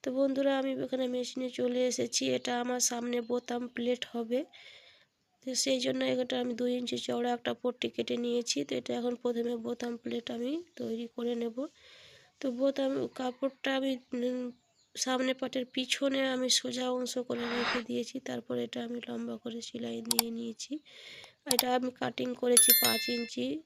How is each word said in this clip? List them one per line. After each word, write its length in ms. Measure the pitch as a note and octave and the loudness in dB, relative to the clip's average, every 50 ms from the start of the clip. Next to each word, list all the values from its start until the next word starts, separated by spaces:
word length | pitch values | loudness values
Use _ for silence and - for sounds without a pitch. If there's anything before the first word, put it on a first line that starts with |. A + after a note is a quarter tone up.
তো 60 | - C4+ B3+ C4 | -4 -2 2 4
বন্ধুরা, 340 | C#4 C#4 C4+ C4+ C#4 C#4 C4+ C4+ | 4 4 4 4 4 4 4 4
আমি 100 | C4+ C4+ C4 B3+ C4 | 2 0 0 -2 -2
এখানে 220 | B3+ C4 B3+ C4 B3 B3 | -2 0 0 0 0 0
মেশিনে 340 | B3 B3 B3 - B3+ B3+ B3 B3 - | -2 -2 -2 -4 -4 -4 -4 0 0
চলে 220 | B3 B3 B3 B3 B3+ B3+ | 0 2 4 4 2 2
এসেছি। 320 | A#3+ - A#3+ A#3 - - C4+ C4+ B3+ | 2 0 -2 0 0 0 2 2 2
এটা 160 | B3 B3+ B3 A#3+ A#3+ | 2 0 0 0 0
আমার 200 | A#3+ B3 B3 B3 A#3+ - | 0 0 0 2 2 2
সামনে 260 | B3 A#3+ A#3 A#3+ A#3+ A#3+ A#3 A3+ | 0 0 -2 0 -2 -2 0 0
বোতাম 320 | A#3+ B3 A#3+ - A#3+ A#3+ B3 A#3+ - | -2 -2 -2 -4 -4 -4 -4 -6 -6
প্লেট 280 | B3 A#3 A#3+ B3 A#3+ - - - | -2 0 0 0 0 -2 -6 -4
হবে, 260 | A#3 A#3 A3 A#3+ C4 E4 - - - - - - - - - - - - _ _ _ _ _ _ _ - | -6 -2 0 0 -2 -2 -4 -12 -20 -20 -20 -20 -20 -20 -20 -20 -20 -20 _ _ _ _ _ _ _ -10
তো 40 | C4 B3+ A#3+ - | -4 -2 0 2
সেই 140 | C4+ C4+ B3+ A#3+ | 2 2 2 2
জন্য 160 | C4 C4 C4 C4 C4 | 0 0 2 2 2
এটা 240 | B3+ B3+ B3+ B3 B3+ B3 | 2 0 0 0 0 -2
আমি 100 | B3 B3 A#3+ A#3 | 0 -2 0 0
দুই 120 | B3 B3 B3 B3 | 2 2 2 0
ইঞ্চি 180 | B3 A#3+ B3 A#3+ - | 0 -2 -2 -2 -2
চওড়া 240 | - A#3+ A#3+ A#3+ A#3+ A#3+ | -2 0 0 2 0 0
একটা 160 | A#3 - A#3+ A#3+ - | 0 0 -4 -4 0
পট্টি 260 | - B3 A#3+ - - A#3 - | -2 -2 -2 0 -4 -2 -2
কেটে 220 | - A3+ A3+ B3 A#3+ A#3+ | -2 -2 0 0 0 0
নিয়েছি। 340 | A#3+ A#3+ A#3+ A#3 - - C#4 C#4+ | 0 0 0 0 0 -2 -2 0
তো 60 | C#4 C#4 B3 | -2 -2 -4
এটা 120 | B3 - A#3+ A#3+ | -2 -2 -2 0
এখন 140 | A#3 B3 B3 A#3 | 0 -2 -2 0
প্রথমে 320 | - B3 A#3+ A#3 A#3 A#3+ A#3+ A#3 A3+ | -2 -2 0 0 -2 -2 -2 -4 -4
বোতাম 260 | A#3 A#3+ A#3 B3 A#3+ A#3+ A#3 | -4 -4 -4 -4 -6 -6 -6
প্লেট 240 | _ A#3+ A#3 A#3+ A#3 - A#3+ | _ -4 -4 -4 -4 -4 -6
আমি 160 | A#3 A#3+ B3+ D4+ E4+ F4 _ _ - | -4 -2 -2 -2 -4 -6 _ _ -6
তৈরি 260 | A#3+ A3+ A3+ A3+ A#3+ A3+ _ | -4 -4 -4 -4 -6 -8 _
করে 180 | - A#3 A#3+ A#3+ A#3 | -4 -2 -2 0 0
নেব। 140 | A#3 A#3 A3+ B3 C#4 D#4+ _ - - - - - - - - - - _ _ _ | -2 -2 -2 -4 -6 -6 _ -18 -20 -20 -20 -20 -20 -20 -20 -20 -20 _ _ _
তো 60 | - C4 A#3+ A#3+ | -2 -2 0 4
বোতাম 340 | C4+ C#4 C#4 C#4 C4+ C4+ C#4 C#4 B3 - - - | 2 2 4 2 0 0 2 0 -2 -2 -4 -2
কাপড়টা 520 | B3+ B3+ B3 - C4+ C4+ C4+ _ - C#4 C4+ C4+ | -4 -4 -2 0 -2 -2 -2 _ -2 0 0 2
আমি, 140 | C4+ C4+ C4 B3 - _ | 2 0 0 -2 -4 _
উম, 320 | - B3 A#3+ B3+ B3+ B3+ B3 B3 A#3+ _ _ _ _ _ _ _ _ | -4 0 0 0 0 -2 -4 -6 -8 _ _ _ _ _ _ _ _
সামনে 380 | - - B3+ B3+ B3+ C4 C4 C4 C4 | -4 0 0 2 2 2 0 0 -2
পাটের 240 | C4 B3+ - C4 B3 B3+ - | -4 -4 -2 -4 -4 -2 -4
পিছনে 460 | C4 B3+ B3 - - C#4 C#4 C4+ C4+ C4+ C4 C4 | -4 -2 -2 0 0 2 2 2 2 2 0 0
আমি 140 | B3+ B3+ B3 - - | 0 2 4 2 2
সোজা 280 | - B3+ A#3+ B3 B3+ B3+ B3+ | 2 0 -4 -2 -2 0 0
অংশ 180 | B3+ B3+ B3 - B3+ B3 B3 | 0 -2 -2 -4 -4 -2 -2
করে 160 | A#3+ A#3+ A#3+ A#3+ A#3 | -2 -2 -2 -2 0
রেখে 240 | A#3+ A#3 A#3 - B3 A3+ A3 | 0 0 0 0 -2 -2 -2
দিয়েছি। 280 | A#3+ A#3+ A#3 - - C4 - - | -2 -2 -4 -4 -8 -8 -6 -4
তারপর 260 | B3+ A#3+ A3+ - B3 A#3+ A#3+ | -6 -6 -4 -4 -2 -2 -2
এটা 120 | A#3 - B3 A#3 | -2 -4 -6 -6
আমি 120 | A#3 A#3+ A#3+ - - | -4 -6 -6 -6 -6
লম্বা 280 | A#3+ A#3 A#3 A#3 A#3 A3 | -6 -6 -4 -6 -6 -6
করে 160 | _ A#3+ A3+ A#3 A3+ - | _ -8 -8 -8 -10 -8
সেলাই 300 | - A#3 A#3 A#3 A#3 A#3 A3+ A#3 | -8 -6 -4 -4 -4 -4 0 2
দিয়ে 200 | A#3 A#3 A#3 A#3 A#3 | 2 2 2 -2 -6
নিয়েছি। 360 | A3+ A#3 A#3 A3 - - - C#4 D#4 _ - - - - - - - - - _ _ _ D4 B3 | -6 -6 -6 -8 -8 -8 -8 -8 -8 _ -14 -20 -20 -18 -18 -18 -18 -18 -20 _ _ _ 4 4
এটা 140 | A#3+ B3+ B3 B3+ | 4 6 4 2
আমি 140 | B3+ B3+ B3+ B3 - | 2 2 -2 -2 -2
কাটিং 280 | B3+ B3 A#3 - B3 B3+ B3 - | -2 -2 0 0 -2 -2 -2 0
করেছি 300 | B3 B3 B3 A#3+ - - - - | 4 6 8 8 8 8 6 6
পাঁচ 200 | B3 A#3+ A3+ A3+ - - A#3+ | 6 4 2 2 0 0 -2
ইঞ্চি। 300 | A#3 A#3 A3+ - B3 B3 C4 C#4+ D#4 - | -2 -2 -4 -4 -4 -4 -2 -4 -6 -8